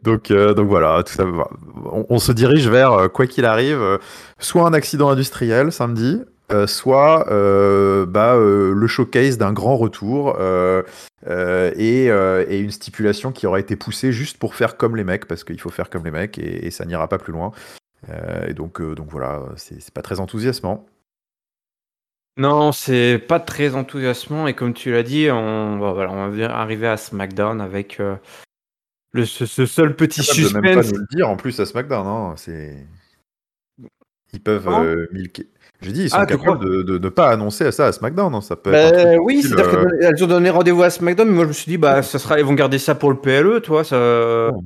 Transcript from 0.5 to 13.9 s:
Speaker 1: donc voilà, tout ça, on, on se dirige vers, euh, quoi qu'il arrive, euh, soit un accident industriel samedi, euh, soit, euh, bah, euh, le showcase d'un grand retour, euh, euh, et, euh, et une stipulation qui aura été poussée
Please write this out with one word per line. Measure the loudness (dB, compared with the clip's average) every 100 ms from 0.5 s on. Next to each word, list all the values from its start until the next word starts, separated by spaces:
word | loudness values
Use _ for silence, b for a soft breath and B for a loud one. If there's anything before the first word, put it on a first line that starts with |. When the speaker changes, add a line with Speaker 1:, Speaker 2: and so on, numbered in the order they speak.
Speaker 1:
donc | 4 4
voilà, | 4 4 2
tout | -2
ça, | -4 -4
on, | -2 -6 -8 -20 -16 -8 -8 0
on | 0
se | 2
dirige | 2 4 4 4
vers, | 4 6
euh, | 4 2
quoi | 2 -2
qu'il | 2
arrive, | 0 2 0 0
euh, | 0 -2 B B B B
soit | -2 2
un | 2
accident | 2 -2 0 2
industriel | 2 -2 -4 0 2 0
samedi, | -2 -4 -2 -2 -2 -8 _ _
euh, | 0 0
soit, | -2 2 4 6 4 2
euh, | 2 4 4 4 4 4 2 0
bah, | 2 4 4
euh, | 4 4 2
le | 0 -2
showcase | -2 0 2 2 0
d'un | -2
grand | -2 0 0
retour, | -2 -4 -6 -2 -2 -2
euh, | -2 0 2 0 -4 B B _ -8
euh, | -6 -2 0 -2 0
et, | 0 2 2
euh, | 2 2 0 -2
et | -4
une | -6
stipulation | -10 -18 -2 -2 -2 -6
qui | -6 -2
aura | -2
été | -4
poussée | -8 -8